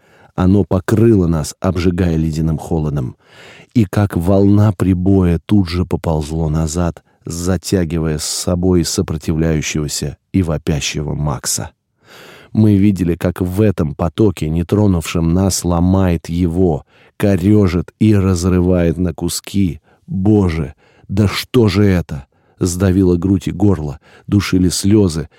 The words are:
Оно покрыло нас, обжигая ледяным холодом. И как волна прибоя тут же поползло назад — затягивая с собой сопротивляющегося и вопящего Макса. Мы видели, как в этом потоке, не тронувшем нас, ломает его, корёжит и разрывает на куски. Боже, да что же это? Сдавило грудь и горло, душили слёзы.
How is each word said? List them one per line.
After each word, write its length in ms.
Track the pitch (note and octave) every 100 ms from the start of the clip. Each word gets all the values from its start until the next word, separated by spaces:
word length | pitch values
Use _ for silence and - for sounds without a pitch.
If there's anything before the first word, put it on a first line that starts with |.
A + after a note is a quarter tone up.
| _ _ _ -
Оно 280 | F#2 G2+
покрыло 640 | F2+ F#2 - G#2+ A#2 G#2+ E2+
нас, 280 | E2 D2 -
обжигая 560 | F#2+ F2 F2 F2 F2+ D#2+
ледяным 420 | D#2+ D#2 D#2+ D2+
холодом. 600 | - E2+ D2+ C#2+ B1 - _ - - - -
И 100 | B2+
как 320 | G2+ - G2+ F2+
волна 560 | E2+ G2 G2+ G2+ G#2+
прибоя 680 | G2 F2+ F#2+ F#2 G2 F2+ E2 -
тут 220 | G#2 F2+
же 180 | F2+ E2+
поползло 640 | F2 - D#2 D2 D#2+ D#2+
назад — 540 | D#2 D#2+ E2+ F2 - _ _ -
затягивая 920 | E2 F2 F#2 - G2 E2+ E2+ D#2+ D2+
с 60 |
собой 600 | - - - F2+ F2+ F2+
сопротивляющегося 1300 | D#2+ - E2+ D#2+ - D#2 D#2+ D#2 D2 D#2+ D2 - D2+ - _
и 100 | F#2+
вопящего 720 | E2+ D2+ - D2+ - D#2 D2
Макса. 580 | C#2+ D2 B1+ - - - _ _ _ _ - - - -
Мы 240 | A2 G#2+ G2+
видели, 400 | G2+ F#2 F2 E2+
как 240 | F#2 -
в 220 | F2+ F#2
этом 340 | G#2+ F2+ D#2 C#2+
потоке, 540 | E2+ - A2 - D#2
не 140 | D#2+
тронувшем 680 | F2 G2+ G#2 F2+ - F2 E2
нас, 300 | F2 F#2+ -
ломает 640 | F2 E2+ F2+ F#2+ F#2 E2+ -
его, 580 | E2+ F2+ E2 F#2 C#2+ - _ _ _
корёжит 760 | G#2 G2 F#2 G#2+ G2 E2+ D#2 _
и 140 | G#2+
разрывает 840 | G2+ F#2+ F2+ F#2 F2+ F2+ F2+ E2+ D#2
на 160 | F2+
куски. 680 | D#2+ E2+ - - G2+ F#2+ D2 _ _ -
Боже, 680 | G2 F#2+ G#2+ F#2 D#2+ C#2+ - _ _ _
да 200 | G2 G#2
что 420 | - - B2+ G#2+
же 160 | F2+ G2+
это? 400 | F2+ D#2 D2 - _ _ _
Сдавило 560 | F#2 F2+ G2 F2+ F#2 F2
грудь 320 | F#2 F#2+ -
и 40 |
горло, 480 | E2 G#2 E2+ D2+ C#2 _ - -
душили 420 | G#2 F#2+ F#2 F#2
слёзы. 600 | - G2 G#2+ F#2+ D#2+ C#2+